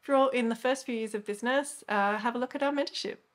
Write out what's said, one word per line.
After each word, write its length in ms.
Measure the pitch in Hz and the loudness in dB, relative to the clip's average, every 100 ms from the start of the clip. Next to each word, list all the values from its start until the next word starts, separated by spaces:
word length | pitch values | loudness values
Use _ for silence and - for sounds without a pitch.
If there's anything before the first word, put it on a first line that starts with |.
if 60 | - | 2
you're 100 | 277 | 4
all 120 | 269 | 4
in 200 | 247 226 | 4 0
the 60 | 226 | 0
first 320 | 254 269 - | 0 -2 -2
few 80 | 233 | -4
years 180 | 220 | -4
of 100 | 208 | -6
business, 600 | 208 208 233 269 285 - - | -6 -4 2 2 0 -10 -2
uh, 300 | 208 202 208 | 2 2 2
have 160 | 226 | -2
a 60 | 240 | -2
look 160 | 254 277 | -4 0
at 80 | |
our 80 | 277 | 0
mentorship. 460 | 285 - - 185 - _ | 0 -2 -4 -8 -8 _